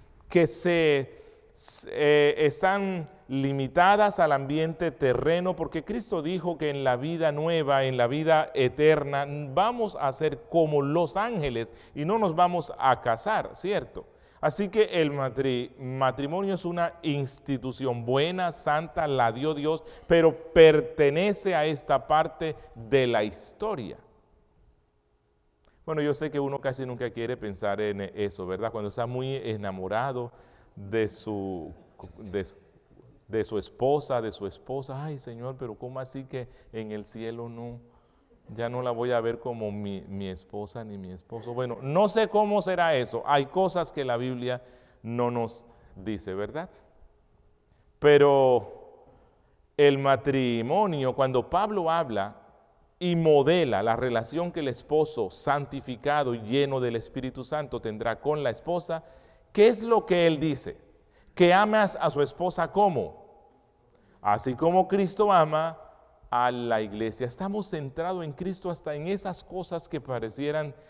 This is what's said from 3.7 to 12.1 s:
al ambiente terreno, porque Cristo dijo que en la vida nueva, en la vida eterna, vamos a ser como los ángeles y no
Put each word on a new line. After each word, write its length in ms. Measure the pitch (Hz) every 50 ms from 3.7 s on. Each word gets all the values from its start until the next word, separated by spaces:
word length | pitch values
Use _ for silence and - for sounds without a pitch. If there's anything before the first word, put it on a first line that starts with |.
| - 175 175 190 202 208 208 202 - -
al 140 | 170 151
ambiente 580 | 143 135 135 131 147 160 160 165 160 - 175 185
terreno, 640 | 180 - 143 131 120 120 127 151 165 175 180 185 175
porque 280 | 147 160 139 - 160 -
Cristo 360 | - 220 240 208 - 214 165
dijo 360 | 147 160 185 180 156 175 165 139
que 120 | 160 147
en 140 | 139 139 135
la 120 | 131 123
vida 360 | 120 135 160 170 160 160 151
nueva, 520 | 147 147 156 170 170 160 147 139 139 135 135
en 120 | 131 131
la 100 | 123 120
vida 440 | 120 135 151 160 160 160 156 156 - -
eterna, 680 | 135 127 123 - - 151 156 156 147 139 139 143 139 143 143
vamos 680 | 143 147 147 135 135 165 202 233 247 240 220 196 - -
a 100 | 143 135
ser 300 | 131 - 160 156 151 - - -
como 320 | - 170 160 151 151 143
los 340 | 139 139 151 170 170 156 -
ángeles 560 | 190 214 240 233 185 147 135 120 113 117 - - - - - -
y 100 | 139 147
no 140 | 165